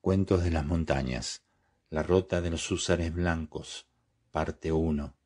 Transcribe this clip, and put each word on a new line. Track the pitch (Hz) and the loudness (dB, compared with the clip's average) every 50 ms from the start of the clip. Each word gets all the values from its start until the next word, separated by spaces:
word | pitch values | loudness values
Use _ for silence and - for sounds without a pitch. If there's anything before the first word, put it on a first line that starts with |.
Cuentos | _ 95 95 95 98 - 98 92 87 | _ 2 4 4 4 4 4 2 4
de | 87 | 2
las | 82 80 73 | 2 0 0
Montañas, | 71 82 82 80 - 73 67 67 62 62 60 55 - - - _ _ _ _ _ _ _ _ _ _ | 0 0 0 0 0 0 0 0 -2 -4 -4 -6 -8 -10 -12 _ _ _ _ _ _ _ _ _ _
La | - 78 78 | -4 -4 0
Rota | 78 87 95 92 - - 87 | 4 4 4 4 2 -2 -2
de | 87 87 | -2 -2
los | 82 78 - - | -4 -4 -4 -4
Húsares | 95 87 - - 90 82 85 80 78 | -4 -4 0 0 2 2 2 -2 -2
Blancos, | 87 87 87 85 82 78 76 - - - - - - - _ _ _ _ _ _ _ _ _ | 0 0 0 0 -2 -4 -8 -10 -12 -12 -12 -14 -16 -18 _ _ _ _ _ _ _ _ _
parte | _ 76 80 - - - - 82 80 | _ -4 -2 -2 -4 -6 -4 -2 0
uno. | 80 80 82 76 73 71 67 - _ _ | 0 2 0 0 -2 -4 -6 -12 _ _